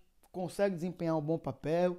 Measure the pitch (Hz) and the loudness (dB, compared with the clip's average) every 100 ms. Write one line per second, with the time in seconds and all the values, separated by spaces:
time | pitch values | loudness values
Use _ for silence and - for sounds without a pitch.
0 | _ _ _ 180 175 - 202 170 180 165 | _ _ _ -8 -6 0 0 0 -4 -2
1 | 165 160 147 160 143 120 147 170 180 | 0 0 2 0 -2 -4 0 2 2